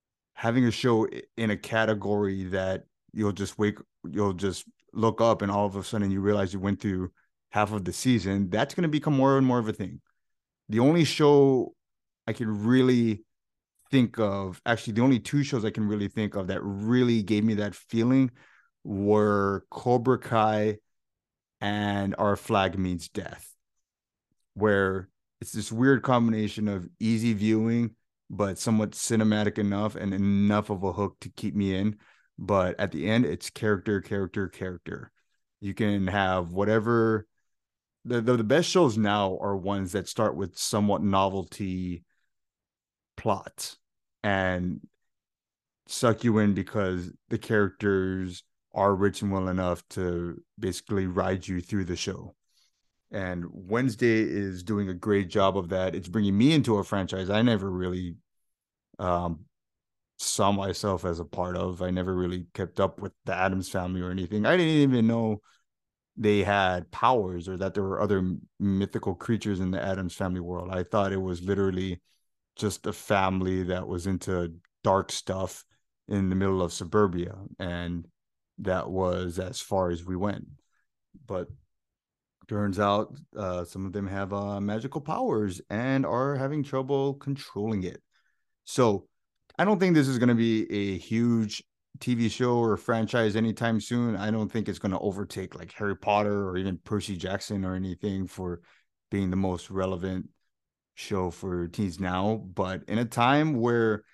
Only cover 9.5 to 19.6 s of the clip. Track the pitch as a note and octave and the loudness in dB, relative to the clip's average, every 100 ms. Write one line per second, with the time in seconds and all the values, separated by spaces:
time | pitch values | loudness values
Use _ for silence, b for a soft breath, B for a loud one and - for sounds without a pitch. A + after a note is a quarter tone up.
9.5 | B2 A2 G#2+ F#2+ - - _ _ _ _ | 2 0 -4 -8 -10 -20 _ _ _ _
10.5 | _ - G#2+ C3+ E3+ C#3+ - D3 C#3+ C#3 | _ -4 2 4 6 4 4 6 8 8
11.5 | C3 - - _ _ _ _ - G#2+ A2 | 4 0 -6 _ _ _ _ -8 -4 -4
12.5 | G#2 G#2+ B2+ B2+ B2 A#2 G2+ - _ _ | -2 4 6 6 4 2 0 -6 _ _
13.5 | _ _ _ _ C3+ A#2+ A#2 G#2+ G2 F#2+ | _ _ _ _ 4 4 2 0 0 -4
14.5 | F2 - A#2 - G#2+ C3 A#2+ - C#3+ C#3 | -6 -2 -2 0 2 4 4 2 -2 0
15.5 | C3 G#2+ A2+ G#2 G#2 G2+ - G#2 G2+ F#2 | 0 -2 -2 -2 0 -2 -2 -4 -4 -4
16.5 | F#2+ G2+ G2 G#2+ B2 B2 A#2 F#2+ G#2+ A2 | -4 -6 -4 2 4 4 2 2 2 2
17.5 | G#2 G#2 - - A2+ A#2 C3 C3 b b | 2 -2 -6 -4 0 4 4 2 b b
18.5 | b b _ - G2 G2+ G#2+ G#2 G2+ G2 | b b _ -8 -2 4 4 6 4 2
19.5 | G2 | 0